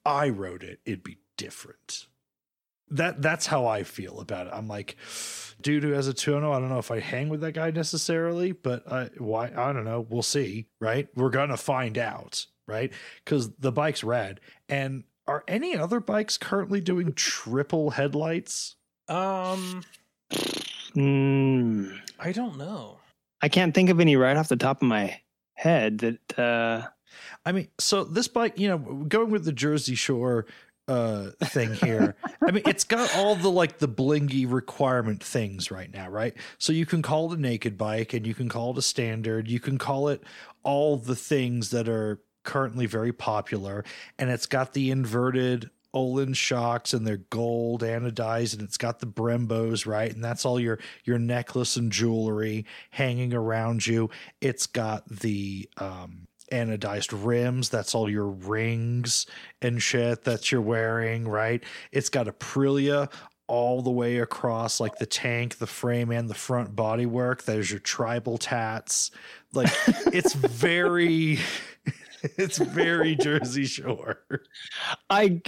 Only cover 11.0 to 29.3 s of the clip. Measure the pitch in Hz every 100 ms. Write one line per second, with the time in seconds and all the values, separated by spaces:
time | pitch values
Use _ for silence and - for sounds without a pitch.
11 | 143 123 127 131 143 117 - 131 120 120
12 | 113 - - - - _ - 110 131 -
13 | - - - 147 113 - 131 120 156 147
14 | 113 120 98 95 - - - 139 135 131
15 | - _ - 143 - 214 359 226 170 233
16 | - 214 214 - - 196 196 196 175 180
17 | 170 - - - 113 131 143 165 147 139
18 | 143 147 160 170 - - - - _ _
19 | - 175 190 190 185 190 185 185 170 -
20 | _ _ _ - - - - - - 139
21 | 139 139 139 139 135 131 117 107 95 95
22 | - - 170 196 240 139 160 196 104 92
23 | _ _ _ _ 151 180 175 180 180 170
24 | 165 135 131 147 156 123 135 135 127 107
25 | 98 - _ _ _ - 165 156 107 107
26 | 117 117 - - 120 117 117 113 117 -
27 | _ - - - 170 185 - - - 196
28 | 160 180 240 240 226 180 202 165 131 139
29 | 151 220 233